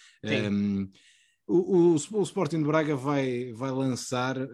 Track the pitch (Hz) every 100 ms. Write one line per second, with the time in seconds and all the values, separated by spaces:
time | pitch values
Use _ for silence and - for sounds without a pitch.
0 | - _ 107 107 104 101 101 98 98 -
1 | _ _ _ _ - 175 185 185 175 160
2 | - 214 180 196 156 160 147 156 151 139
3 | 135 143 131 123 127 113 131 131 135 123
4 | - 123 127 131 131